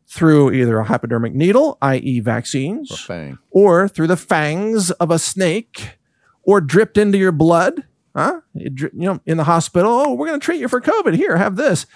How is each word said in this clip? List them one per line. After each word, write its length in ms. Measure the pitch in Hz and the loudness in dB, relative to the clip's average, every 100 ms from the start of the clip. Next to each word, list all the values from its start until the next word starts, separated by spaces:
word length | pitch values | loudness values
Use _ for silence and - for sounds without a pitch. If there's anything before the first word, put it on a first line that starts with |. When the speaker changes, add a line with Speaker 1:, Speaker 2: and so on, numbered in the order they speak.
| _ | _
Speaker 1:
Through 440 | - 165 151 135 | 0 4 6 4
either 260 | 131 123 110 | 2 2 0
a 60 | |
hypodermic 500 | 104 120 117 117 117 | -2 -4 -2 -4 -4
needle, 420 | 131 170 233 302 - | 0 2 2 2 0
I 140 | 139 131 | -2 -2
E 220 | - 123 | -2 -4
vaccines, 680 | 113 117 - 139 139 240 277 | -2 -4 -4 -6 -6 -8 -12
Speaker 2:
Or 60 | - | -16
fang. 420 | - 87 73 67 _ | -12 -12 -12 -16 _
Speaker 1:
or 380 | 190 202 170 196 | 4 6 4 2
through 180 | - 165 | -2 -2
the 100 | 180 | -2
fangs 760 | - 170 151 165 214 220 175 | 0 -2 -2 -4 -2 -2 -2
of 180 | - 165 | -2 -2
a 80 | 165 | 0
snake, 800 | - 190 185 170 - - - - _ _ _ _ | -2 -2 -2 -2 -8 -18 -18 -20 _ _ _ _
or 180 | - 202 | 2 2
dripped 340 | 143 170 220 202 | 4 2 2 2
into 220 | 208 196 | 2 2
your 140 | 190 | 2
blood, 520 | 156 160 170 185 330 - _ _ 143 | 2 4 4 2 -2 -14 _ _ -4
huh? 240 | 180 339 _ | -4 -4 _
It 200 | - - | -14 -12
dri-, 160 | 131 147 | -8 -10
you 100 | - 180 | -6 -6
know, 140 | 185 - | -6 -4
in 100 | 165 | -2
the 80 | |
hospital, 480 | 156 170 - 175 202 | 2 0 0 0 2
"Oh, 220 | 240 294 | 2 0
we're 120 | 247 302 | -2 -4
gonna 120 | 294 | -4
treat 220 | - 339 | -4 -4
you 80 | 254 | -4
for 120 | 247 | -2
covid. 340 | - 440 330 165 | 0 0 0 0
Here, 200 | 359 170 | 0 0
have 200 | 208 190 | 0 0
this." 280 | 285 165 - | 0 -2 -4